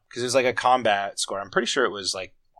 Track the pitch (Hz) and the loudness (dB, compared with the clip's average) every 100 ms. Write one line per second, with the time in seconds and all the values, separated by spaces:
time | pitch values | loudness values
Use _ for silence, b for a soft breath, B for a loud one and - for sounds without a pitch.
0 | _ 123 123 131 123 117 123 127 113 101 | _ -6 0 2 2 2 4 4 4 0
1 | 101 - - 98 101 190 233 - 113 101 | -2 -6 -6 -6 -4 -2 0 0 0 -2
2 | 90 95 92 _ _ | -6 -6 -8 _ _